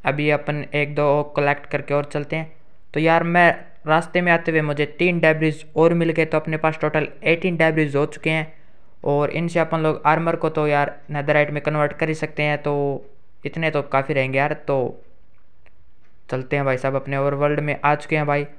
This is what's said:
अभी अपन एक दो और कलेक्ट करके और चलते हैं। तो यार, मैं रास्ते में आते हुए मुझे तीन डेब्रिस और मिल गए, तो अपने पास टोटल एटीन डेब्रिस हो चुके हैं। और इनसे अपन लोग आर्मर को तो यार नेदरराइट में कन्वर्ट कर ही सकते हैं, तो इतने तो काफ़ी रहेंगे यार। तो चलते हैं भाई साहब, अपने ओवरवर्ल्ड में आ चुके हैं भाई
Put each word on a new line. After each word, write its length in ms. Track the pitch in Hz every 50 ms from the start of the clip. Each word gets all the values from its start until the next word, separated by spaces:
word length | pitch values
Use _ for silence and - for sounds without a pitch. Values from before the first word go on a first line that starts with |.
| -
अभी 260 | 135 139 147 151 151
अपन 340 | 147 147 147 - 147 147 139 - -
एक 200 | 147 147 147 151
दो 80 | 147
और 300 | 147 147 139 147 147 147 -
कलेक्ट 300 | - 147 143 143 143 -
करके 280 | - - 139 139 - 143
और 100 | 143 143
चलते 320 | 143 - 151 147 - -
हैं। 160 | 160 156 160 - - - - - - - - -
तो 60 | 151
यार, 220 | 156 160 165 165
मैं 420 | 165 170 170 175 175 170 - - - - - - -
रास्ते 340 | 151 156 165 165 - - 180
में 120 | 180 175
आते 180 | 170 170 165 165
हुए 100 | 160 160
मुझे 260 | 151 151 147 143 147
तीन 340 | 143 - - 175 180 175 170
डेब्रिस 440 | 160 160 156 151 160 156 151 - - - -
और 180 | 160 160 165 170
मिल 160 | 170 165 165
गए, 140 | 156 160 160
तो 140 | 160 - 156
अपने 180 | - 160 160
पास 220 | 156 - 156 156 -
टोटल 300 | - 151 151 156 151 - - - -
एटीन 320 | 156 165 170 170 185 170
डेब्रिस 400 | 156 165 160 156 160 156 147 135
हो 100 | 143 147
चुके 240 | 147 147 - - 156
हैं। 220 | 160 160 151 156 - - - - - - - - - - -
और 260 | - 143 143 147 139
इनसे 300 | - 156 170 170 165 175
अपन 200 | 160 160 165 160
लोग 220 | 156 156 147 - -
आर्मर 300 | 147 156 160 165 165 165
को 120 | 165 - 160
तो 180 | 160 156 151
यार 340 | 151 147 143 143 143 - - - -
नेदरराइट 400 | 151 147 139 147 151 151 147 147
में 120 | 147 147
कन्वर्ट 300 | 147 151 151 151 147 147
कर 160 | 151 - 165 156
ही 60 | 156
सकते 280 | 156 156 156 156 -
हैं, 160 | 151 151 147 143
तो 480 | 143 147 147 143 143 143 139 - - - - - - - - - -
इतने 260 | 143 139 165 165 156
तो 120 | 151 147
काफ़ी 320 | 135 - - 135 135 - 156
रहेंगे 240 | 139 131 131 131 135
यार। 140 | 143 151
तो 520 | 151 151 - - 139 135 123 - - - - - - - - - - - - - - - - - - - - - - - - - - - - -
चलते 260 | - 131 131 131 151
हैं 80 | 143 139
भाई 120 | 139 131
साहब, 200 | 127 - 135 135
अपने 200 | 135 135 139 139
ओवरवर्ल्ड 440 | 139 139 143 143 139 147 147 147 147
में 200 | 147 147 139 - -
आ 100 | 147 151
चुके 220 | 147 - - 156
हैं 100 | 151 147
भाई 200 | 143 143 147 147 147 -